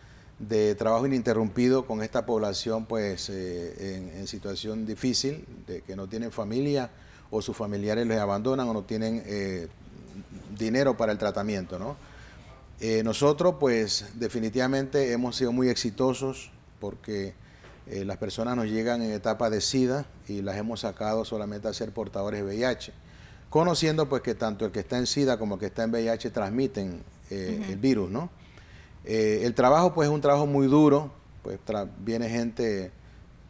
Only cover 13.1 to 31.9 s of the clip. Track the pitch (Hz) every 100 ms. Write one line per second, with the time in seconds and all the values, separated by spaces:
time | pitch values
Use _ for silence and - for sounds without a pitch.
13.1 | 107 143 147 175 165 143 117 107 - 104
14.1 | 110 113 120 113 123 127 135 135 143 131
15.1 | 120 123 120 127 123 127 120 120 101 131
16.1 | 123 135 131 - - - - 101 - -
17.1 | 104 98 - - - - - - 98 98
18.1 | 95 110 - 117 123 110 110 113 120 113
19.1 | 107 110 107 117 107 - 135 127 135 139
20.1 | - - 101 98 98 110 113 110 95 107
21.1 | 110 107 107 104 104 110 98 110 104 101
22.1 | 101 101 104 98 104 127 120 - - -
23.1 | - - - - 151 170 156 160 156 147
24.1 | 135 - 110 113 101 107 101 95 123 123
25.1 | - 135 117 110 95 101 - 113 117 113
26.1 | 113 120 113 98 113 135 107 95 85 -
27.1 | - - 98 92 107 98 98 127 113 90
28.1 | 107 175 - - - - - - - -
29.1 | 110 107 107 120 110 123 151 175 160 147
30.1 | 151 143 143 147 139 135 147 151 143 151
31.1 | - - - - 98 - 107 101